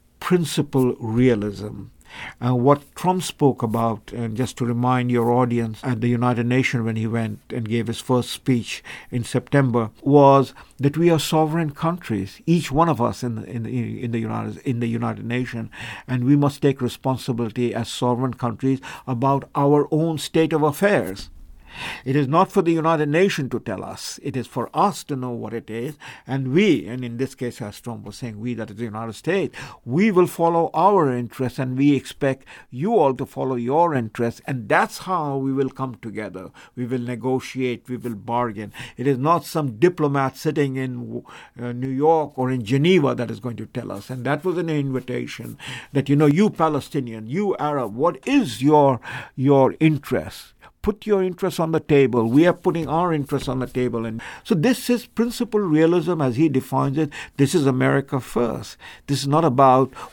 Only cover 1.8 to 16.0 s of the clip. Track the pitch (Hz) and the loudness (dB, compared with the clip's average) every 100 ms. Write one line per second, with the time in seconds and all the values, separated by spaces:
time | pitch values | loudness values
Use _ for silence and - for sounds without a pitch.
1.8 | 104 - - - - - 123 123 123 147 | -16 -20 -20 -16 -16 -6 -2 2 4 2
2.8 | - - 180 185 151 - 139 - 117 113 | 0 -4 -2 -2 -4 2 2 2 -2 0
3.8 | 113 104 - 110 117 110 123 - 120 120 | -2 -2 -8 -8 -6 -4 -6 -4 -4 0
4.8 | 123 127 123 120 117 120 127 120 113 110 | 0 0 2 2 2 2 2 0 -2 -4
5.8 | 139 117 120 120 123 120 120 123 135 127 | -4 -2 0 2 2 0 2 2 2 0
6.8 | 113 110 110 117 110 104 - 123 110 117 | -2 -2 -2 -2 -4 -6 -10 -8 -4 -2
7.8 | 113 110 - 127 117 - - 123 104 - | -2 -6 0 0 0 -4 0 0 -2 -10
8.8 | - - - 123 110 135 - 143 135 117 | -14 -18 -8 -6 -4 -4 0 2 2 0
9.8 | 110 - - 143 139 135 131 - - - | -2 -4 4 8 8 8 4 -4 -20 -2
10.8 | 139 151 170 160 - 160 156 160 156 - | 0 2 4 2 2 2 2 0 -2 -2
11.8 | 165 175 - 107 98 - - 170 - 131 | -4 -4 -4 -4 -4 -6 0 0 2 0
12.8 | 165 117 117 101 123 110 - 117 113 123 | 2 2 0 -2 -6 -6 -8 -8 -6 -4
13.8 | 110 107 117 117 110 110 110 - - 117 | -4 -6 -4 -4 -4 -4 -6 -6 -4 -2
14.8 | 120 117 117 107 110 120 127 120 110 - | -2 -2 -4 -6 -6 -4 -4 -8 -10 -12
15.8 | 120 - | -14 -14